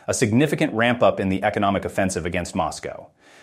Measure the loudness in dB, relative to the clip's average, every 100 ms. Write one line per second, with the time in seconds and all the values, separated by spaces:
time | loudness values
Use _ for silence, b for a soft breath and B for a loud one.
0 | B 0 2 4 2 0 -2 0 2 4
1 | 4 4 0 0 0 0 0 0 -2 -2
2 | -2 -2 -4 -4 -4 -4 -4 -6 -12 -14
3 | -18 _ b b